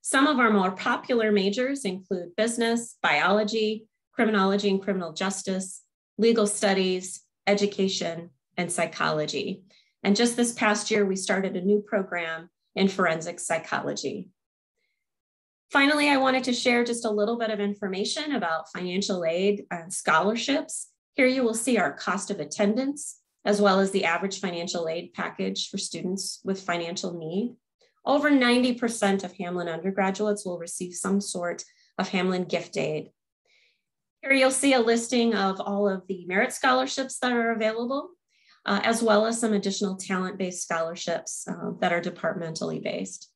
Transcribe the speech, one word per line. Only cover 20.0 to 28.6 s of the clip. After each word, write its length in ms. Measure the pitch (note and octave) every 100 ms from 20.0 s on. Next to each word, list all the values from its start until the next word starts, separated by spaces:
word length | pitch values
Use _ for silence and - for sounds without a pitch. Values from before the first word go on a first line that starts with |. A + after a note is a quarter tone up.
| - D#3+ F#3+ A#3 - C#4+ D4+ - - _ _ -
Here 120 | B3+
you 160 | C4
will 120 | A#3 A3
see 240 | - A3+
our 140 | D#3+
cost 360 | - - F#3+ -
of 100 | G3
attendance, 800 | D3 - G3+ A3+ C4+ D4 - - _ _
as 160 | - G3+
well 200 | G3+ F#3+
as 100 | G3
the 160 | G3 E3
average 340 | E3+ G3 -
financial 480 | F#3+ E3+ F3 F3+ E3
aid 260 | E3 F3+
package 560 | - E3 - F#3+ G3 -
for 100 | G3
students 600 | - - F3+ F#3+ - -
with 180 | - F#3+
financial 560 | - F3 E3+ F3 F#3+ F3
need. 380 | D#3 F3+ A#3+ - _ _ _ _ -
Over 240 | C#4+ D4
ninety 440 | C#4 B3 B3